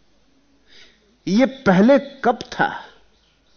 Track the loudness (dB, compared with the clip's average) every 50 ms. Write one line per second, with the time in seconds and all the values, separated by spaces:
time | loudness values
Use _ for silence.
0 | _ _ _ _ _ _ _ _ _ _ _ _ _ _ -20 -20 -20 _ _ _
1 | _ _ _ _ -8 -2 0 0 0 0 -2 -4 0 0 2 4 4 4 4 2
2 | 0 -4 -14 -6 -4 -4 -4 -4 -10 -16 -6 -6 -6 -6 -6 -12 -18 -20 -20 _
3 | _ _ _ _ _ _ _ _ _ _ _